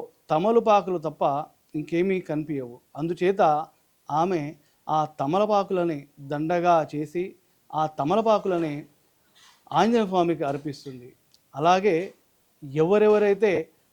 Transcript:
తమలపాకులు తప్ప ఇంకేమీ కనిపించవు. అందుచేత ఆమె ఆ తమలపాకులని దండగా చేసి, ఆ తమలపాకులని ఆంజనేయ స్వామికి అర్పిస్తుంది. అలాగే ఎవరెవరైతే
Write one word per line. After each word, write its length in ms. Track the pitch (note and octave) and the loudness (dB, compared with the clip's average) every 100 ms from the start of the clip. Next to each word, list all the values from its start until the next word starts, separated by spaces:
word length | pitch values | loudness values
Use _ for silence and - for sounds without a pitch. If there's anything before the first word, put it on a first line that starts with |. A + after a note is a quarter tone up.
| - _ - | -2 _ -4
తమలపాకులు 680 | D#3+ G#3 A#3 A3 G3+ F#3 F3+ D#3 | 0 2 2 4 2 2 -4 -6
తప్ప 160 | - E3 C#3 - _ _ D#3 | -4 -2 -2 -6 _ _ -10
ఇంకేమీ 380 | D3+ E3+ F#3+ F#3+ F3+ | -4 -2 0 -2 -4
కనిపించవు. 460 | D3+ D#3 C#3 B2 A#2+ _ C#3 | -6 -6 -6 -8 -14 _ -8
అందుచేత 420 | E3 E3+ F3+ G3 E3+ D3+ - _ _ _ - D3 | -6 -2 0 2 2 2 -4 _ _ _ -6 -2
ఆమె 200 | F3+ F3 D3 E3 _ _ - D#3 | 0 -2 -6 -12 _ _ -4 -2
ఆ 20 | D3+ - | -2 -4
తమలపాకులని 800 | C#3 F#3+ G#3+ G#3 G3 F#3 E3+ C#3+ C#3+ - C#3 | -2 0 2 0 0 -2 -2 -4 -10 -18 -8
దండగా 440 | D3 D#3 F3 F3 E3+ C#3+ | -6 -2 0 4 4 2
చేసి, 320 | D3 D3+ F3 F#3+ - _ _ _ D3+ | -6 -6 -6 -8 -12 _ _ _ -4
ఆ 20 | D#3 - | -4 -2
తమలపాకులని 760 | C#3+ G#3 A3 G3+ F#3+ F3 D#3+ D3 - _ _ _ _ _ _ _ - D3 | 0 2 2 0 0 -2 -4 -6 -12 _ _ _ _ _ _ _ -4 2
ఆంజనేయ 260 | G#3+ A#3 G3 | 4 2 2
స్వామికి 320 | F#3 E3+ D#3 C#3+ | 2 0 0 -2
అర్పిస్తుంది. 580 | C#3+ D3 C3+ C#3 B2+ B2 - _ _ _ C3+ | -4 -8 -10 -14 -16 -18 -20 _ _ _ 0
అలాగే 380 | E3+ F#3 G3+ E3 G3 - _ _ _ _ C#3+ C#3+ | 2 4 4 0 -2 -12 _ _ _ _ -6 0
ఎవరెవరైతే 680 | E3 G#3 G#3+ G#3+ G#3 G3 G#3+ D#3+ D#3+ _ _ | 2 4 4 4 4 2 2 0 -4 _ _